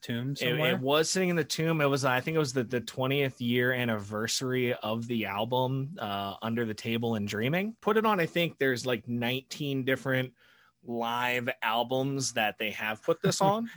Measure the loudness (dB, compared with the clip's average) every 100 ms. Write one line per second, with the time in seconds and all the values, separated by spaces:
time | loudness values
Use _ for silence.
0 | -8 -4 -4 -2 0 2 2 0 2 2
1 | 2 2 0 0 0 0 0 2 2 4
2 | 2 2 2 0 0 0 0 -2 -4 -2
3 | 0 2 0 -2 0 2 4 2 0 -2
4 | -2 -4 -2 -2 0 0 0 0 -2 -4
5 | -2 -2 -2 -2 0 2 2 0 -4 -6
6 | -4 -4 -4 -4 -2 0 -2 -4 -2 -2
7 | 0 -2 -2 -2 0 0 -2 -4 0 2
8 | 4 2 2 0 0 2 0 0 0 -2
9 | -2 -2 -2 -2 -6 -8 -4 -2 0 0
10 | 0 0 -2 -8 _ -20 _ _ -8 -4
11 | -2 0 0 0 -2 -2 0 2 2 0
12 | 0 -2 -2 0 0 0 -4 -4 -4 -4
13 | -2 0 2 4 4 2 -2